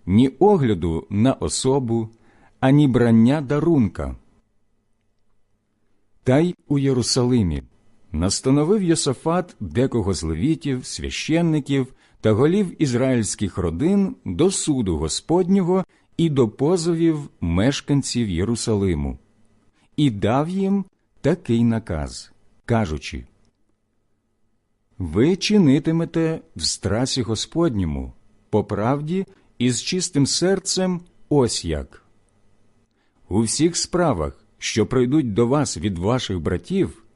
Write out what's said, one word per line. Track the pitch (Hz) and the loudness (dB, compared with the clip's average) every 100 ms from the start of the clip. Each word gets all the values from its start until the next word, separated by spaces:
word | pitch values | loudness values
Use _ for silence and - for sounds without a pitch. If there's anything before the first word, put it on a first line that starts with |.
| - | 0
ні | 104 135 | 4 4
огляду | - 202 190 120 90 85 80 - | 4 4 4 2 0 -2 -4 -4
на | 104 131 | 0 0
особу, | - 82 - 131 139 117 117 113 - _ _ _ _ | 0 -4 -2 0 0 0 -4 -4 -12 _ _ _ _
ані | 131 147 143 | 4 6 6
брання | 120 117 113 117 156 | 4 4 6 6 2
дарунка». | 131 147 165 147 98 - 67 64 _ _ _ _ _ _ _ _ _ _ _ _ _ _ _ _ _ _ _ _ | -2 -2 2 2 2 -2 -10 -10 _ _ _ _ _ _ _ _ _ _ _ _ _ _ _ _ _ _ _ _
Та | - 139 | 2 2
й | 175 - - | 2 -2 -2
у | 143 | 0
Єрусалимі | 135 127 110 131 123 127 87 71 - _ _ _ - | 2 0 0 0 2 2 2 -2 -8 _ _ _ -8
настановив | 78 92 - 131 143 151 220 | -2 -2 0 0 2 2 2
Йосафат | 175 156 143 120 160 180 180 - | 2 0 -2 -2 -2 -2 -4 -10
декого | 87 95 131 117 92 | -6 -2 0 0 -2
з | 87 | -2
левітів, | 80 80 139 156 147 127 - | -4 -2 -2 -2 -4 -6 -8
священників | - 69 - - 160 170 151 135 139 127 - _ _ | -10 -8 -8 -2 0 2 0 0 -2 -2 -8 _ _
та | 110 | 2
голів | 107 151 202 180 - | 4 4 2 -2 -2
ізраїльських | 139 120 135 120 101 - 98 - | -2 0 2 0 -2 -4 -4 -2
родин | 85 85 160 202 190 - | -4 0 0 2 0 -4
до | 101 90 196 | -6 0 0
суду | - - 131 92 78 | 0 -2 -2 -2 -2
Господнього | 78 - - 175 180 196 170 185 - _ _ - | -4 -6 -2 0 2 2 2 -2 -4 _ _ -2
і | 165 | 0
до | 139 110 | 2 0
позовів | - 143 185 165 165 165 156 143 _ | 0 0 0 0 0 0 0 -6 _
мешканців | 87 87 120 143 - 143 - 123 110 | -2 0 2 0 0 -2 0 -4 -2
Єрусалиму. | 82 117 117 117 104 98 78 69 65 _ _ _ _ _ _ _ - | -2 -2 -2 -2 0 0 -2 -4 -8 _ _ _ _ _ _ _ -2
І | 131 | 0
дав | 101 101 135 160 | 0 -2 -2 -2
їм | 190 196 196 185 _ _ _ | -2 0 -2 -4 _ _ _
такий | 135 180 - 117 | -2 -2 0 2
наказ, | 117 113 107 80 67 - - _ _ _ | 2 0 -4 -6 -8 -12 -20 _ _ _
кажучи: | - 113 90 76 - 64 - _ _ _ _ _ _ _ _ _ _ _ _ _ _ _ _ - | -2 0 0 -6 -8 -12 -14 _ _ _ _ _ _ _ _ _ _ _ _ _ _ _ _ -10
«Ви | 85 90 156 190 | -4 0 2 0
чинитимете | - 208 147 147 160 165 165 165 160 160 - - | 2 4 6 4 2 -2 -2 -2 -2 -4 -10 -8
в | |
страсі | - - 92 107 131 135 | -8 -4 -2 -2 -2 -2
Господньому, | 110 107 - 160 170 113 82 69 64 - _ _ _ | -4 -4 -4 -2 0 0 -2 -4 -8 -14 _ _ _
по | 104 | -2
правді | 101 101 113 147 151 190 190 _ _ - | -2 -2 -2 -2 -4 -6 -6 _ _ -2
і | 123 | -2
з | 117 | -2
чистим | - 185 - 143 131 | -4 -4 -2 0 0
серцем | - 180 190 - 185 185 175 - _ - | 0 0 0 -2 -2 -2 -4 -10 _ -2
ось | 147 120 - | 2 2 -2
як. | 82 73 67 - _ _ _ _ _ _ _ _ _ _ _ _ - | -4 -6 -8 -18 _ _ _ _ _ _ _ _ _ _ _ _ -4
У | 98 | 0
всіх | 113 - 170 - | 0 2 0 0
справах, | - 180 165 87 71 - _ _ | -2 0 0 0 -4 -8 _ _
що | - 110 101 | -4 -2 0
прийдуть | 131 123 156 123 | 0 2 2 0
до | 98 120 | 0 2
вас | 147 123 85 | 2 0 -4
від | 101 85 | -4 -2
ваших | 98 127 - 90 | -2 -2 -2 -4
братів, | 87 90 - 190 - - _ | -4 -4 -2 -2 -2 -6 _